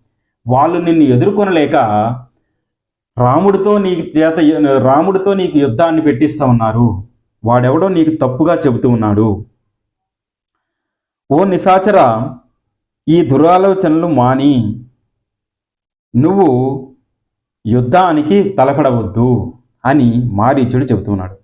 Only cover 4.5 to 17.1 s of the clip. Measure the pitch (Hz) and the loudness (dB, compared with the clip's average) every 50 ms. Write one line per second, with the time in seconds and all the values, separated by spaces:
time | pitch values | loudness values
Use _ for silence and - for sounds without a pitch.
4.5 | 160 160 151 139 139 131 127 131 135 151 170 190 190 185 185 202 196 196 180 165 | 2 2 0 2 2 2 2 2 2 2 0 0 -2 -2 0 -2 -2 -2 -2 -2
5.5 | 147 147 139 135 117 - 170 165 160 156 156 147 139 123 156 147 147 - 143 127 | 0 0 0 0 0 0 0 0 0 0 0 0 0 0 -2 -2 -2 -2 0 0
6.5 | 120 113 113 110 107 117 120 113 98 92 - - _ _ _ _ _ _ - 110 | 0 0 0 -2 0 0 0 0 -2 -4 -12 -16 _ _ _ _ _ _ -4 -2
7.5 | 120 123 123 127 139 160 190 196 185 165 156 151 156 - 131 123 123 127 156 170 | 0 0 0 0 0 0 0 0 0 0 0 0 0 -2 -4 -4 -2 -2 0 0
8.5 | 170 160 - 143 120 107 - 127 120 110 110 107 101 104 110 110 101 92 - _ | 0 0 0 -2 -2 0 0 0 0 0 0 0 0 0 0 0 -2 -4 -8 _
9.5 | _ _ _ _ _ _ _ _ _ _ _ _ _ _ _ _ _ _ _ _ | _ _ _ _ _ _ _ _ _ _ _ _ _ _ _ _ _ _ _ _
10.5 | _ _ _ _ _ _ _ _ _ _ _ _ _ _ _ - 135 156 190 202 | _ _ _ _ _ _ _ _ _ _ _ _ _ _ _ -2 0 0 0 0
11.5 | 180 165 - 190 185 190 190 214 202 185 143 123 113 110 127 151 - - _ _ | 0 -2 0 2 2 2 2 2 2 4 4 2 2 -2 -4 -8 -10 -14 _ _
12.5 | _ _ _ _ _ _ _ _ _ _ - 147 156 175 165 123 135 135 151 165 | _ _ _ _ _ _ _ _ _ _ -2 0 2 2 2 2 2 2 4 4
13.5 | 180 185 190 196 190 190 190 160 156 160 - - 151 123 123 127 131 131 135 147 | 4 2 2 0 0 0 -2 -2 0 0 0 0 0 0 2 2 0 2 2 2
14.5 | 139 123 107 101 104 - - - _ _ _ _ _ _ _ _ _ _ _ _ | 2 0 -2 -4 -6 -10 -14 -20 _ _ _ _ _ _ _ _ _ _ _ _
15.5 | _ _ _ _ _ _ _ _ _ _ _ _ - 117 147 170 196 196 185 151 | _ _ _ _ _ _ _ _ _ _ _ _ -2 0 0 0 2 2 2 2
16.5 | 123 123 127 131 131 127 - - _ _ _ _ | 2 0 -2 -4 -6 -8 -12 -16 _ _ _ _